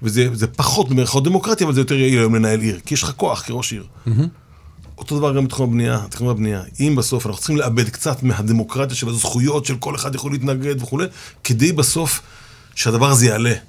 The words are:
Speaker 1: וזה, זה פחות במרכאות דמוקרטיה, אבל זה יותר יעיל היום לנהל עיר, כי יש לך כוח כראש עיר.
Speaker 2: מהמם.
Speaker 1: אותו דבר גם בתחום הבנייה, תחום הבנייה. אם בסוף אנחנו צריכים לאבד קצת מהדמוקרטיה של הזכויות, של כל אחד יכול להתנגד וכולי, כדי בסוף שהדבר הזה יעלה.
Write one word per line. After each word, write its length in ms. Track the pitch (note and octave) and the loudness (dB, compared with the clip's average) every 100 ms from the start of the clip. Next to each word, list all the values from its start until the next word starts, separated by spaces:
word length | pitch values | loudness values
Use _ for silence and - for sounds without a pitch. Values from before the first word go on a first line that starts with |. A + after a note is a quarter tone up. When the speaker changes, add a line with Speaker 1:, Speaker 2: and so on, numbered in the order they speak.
Speaker 1:
וזה, 260 | A2 A2 B2+ | -2 2 2
זה 140 | A#2 A2+ | 0 -2
פחות 420 | - C#3 G3+ B2+ | 0 0 0 2
במרכאות 360 | B2+ A#2+ C#3 | 2 2 2
דמוקרטיה, 420 | D3 F#3 G#3+ G#3+ E3 | 2 2 2 0 2
אבל 80 | |
זה 60 | C3+ | 2
יותר 140 | C3 | 2
יעיל 240 | C#3 C3 B2 | 2 4 4
היום 160 | A2+ | 4
לנהל 260 | A2+ A2 A2 | 4 4 2
עיר, 200 | A2 F#2 - | 0 -2 -4
כי 80 | |
יש 80 | C#3+ | -4
לך 100 | D#3 C3+ | -4 -2
כוח 260 | - A#2 - | -2 -2 -6
כראש 260 | A#2+ B2 | -6 -6
עיר. 120 | G#2+ F2 - A#2+ | -8 -12 -8 0
Speaker 2:
מהמם. 220 | A2 E3+ - - - - - - - | 0 0 -4 -20 -20 -20 -20 -20 -16
Speaker 1:
אותו 200 | - D3 | -6 -2
דבר 180 | D3 C#3 | 0 2
גם 80 | |
בתחום 240 | C3 - B2 | 0 0 0
הבנייה, 300 | A#2 A#2+ A2+ G2+ | 2 0 -2 -4
תחום 180 | - B2 | -4 -2
הבנייה. 340 | G#2+ G#2+ G2+ F#2+ - | 0 -2 -2 -6 -2
אם 160 | D3 C3+ | 0 2
בסוף 300 | - B2 G#2+ | 0 -2 -2
אנחנו 120 | G2 | -4
צריכים 180 | - D3 | -2 0
לאבד 320 | B2 A#2 A2+ | 0 0 -2
קצת 340 | - D#3+ B2+ | -2 -4 0
מהדמוקרטיה 760 | B2+ G#2 G#2+ A2+ A2+ B2+ C3+ - | 0 0 2 0 0 -2 -4 -4
של 120 | A#2 | -4
הזכויות, 560 | A2+ - A#2+ C#3 D3 C#3 | -2 -2 0 0 0 -2
של 100 | B2 | -4
כל 180 | C#3+ | -4
אחד 200 | - C#3 | -6 -6
יכול 180 | B2+ C#3 | -6 -6
להתנגד 500 | C#3 C3+ C3 C#3+ C3+ | -4 -2 -2 -2 -4
וכולי, 220 | B2 C3+ F#3 - - - | -4 -4 -4 -8 -20 -8
כדי 280 | - A#2 D#3+ | -2 2 2
בסוף 500 | D3+ C3 E3 D#3+ - - - - - - | 2 0 0 -2 -4 -8 -20 -20 -20 -12
שהדבר 360 | - A#2 A#2 C#3 | -4 0 4 4
הזה 160 | C3 A#2+ | 6 4
יעלה. 260 | G#2+ A#2+ A2 | 4 0 -2